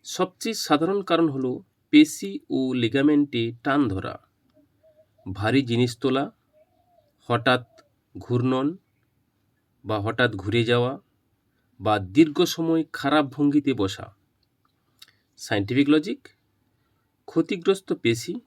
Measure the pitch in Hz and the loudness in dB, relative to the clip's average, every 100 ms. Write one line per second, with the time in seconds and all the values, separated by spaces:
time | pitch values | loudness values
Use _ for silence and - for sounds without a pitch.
0 | - - 180 _ 226 220 - 147 165 202 | -14 -6 -6 _ -8 -6 0 2 2 -2
1 | 190 165 165 135 127 113 - _ _ 151 | 0 2 2 0 -4 -6 -12 _ _ 6
2 | 151 - 196 196 _ 135 131 127 117 135 | 6 2 -10 -12 _ -4 -2 -2 0 2
3 | 147 147 143 120 113 117 143 143 127 95 | 4 4 2 -2 -4 -4 -2 0 0 -2
4 | - - _ _ _ _ _ _ _ _ | -6 -12 _ _ _ _ _ _ _ _
5 | _ _ 95 92 107 131 123 117 123 - | _ _ -14 -4 0 0 2 0 0 0
6 | 131 131 285 _ _ _ _ _ _ _ | -2 -2 -4 _ _ _ _ _ _ _
7 | _ _ - 117 123 127 - - _ _ | _ _ -4 0 2 0 -2 -20 _ _
8 | _ 98 - 123 127 131 143 190 _ _ | _ -20 -4 -2 0 0 -2 -4 _ _
9 | _ _ _ _ _ _ _ _ 101 107 | _ _ _ _ _ _ _ _ -6 -4
10 | 104 110 120 107 95 117 113 120 123 139 | -4 -2 -2 -2 -2 0 2 0 0 -6
11 | _ _ _ _ _ _ _ _ 104 104 | _ _ _ _ _ _ _ _ 0 0
12 | 92 107 160 143 170 - 165 165 156 - | 2 4 4 4 -2 0 -2 -2 -2 -6
13 | 175 151 139 147 147 147 139 117 98 - | 0 0 0 0 2 2 0 -2 -2 -4
14 | - _ _ _ _ _ _ _ _ _ | -16 _ _ _ _ _ _ _ _ _
15 | - _ _ _ - 107 101 123 143 151 | -20 _ _ _ -4 -4 0 0 4 2
16 | 175 262 - _ _ _ _ _ _ _ | 0 -10 -14 _ _ _ _ _ _ _
17 | _ _ - 165 160 190 165 190 - 175 | _ _ -4 -2 -2 -2 0 -2 -2 -2
18 | - 117 - 226 | 0 0 -4 -12